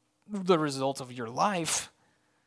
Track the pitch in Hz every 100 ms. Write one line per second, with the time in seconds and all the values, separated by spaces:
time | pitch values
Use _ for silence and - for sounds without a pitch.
0 | _ _ - 208 185 170 151 135 135 135
1 | 127 123 113 131 202 190 156 - - _
2 | _ _ _ _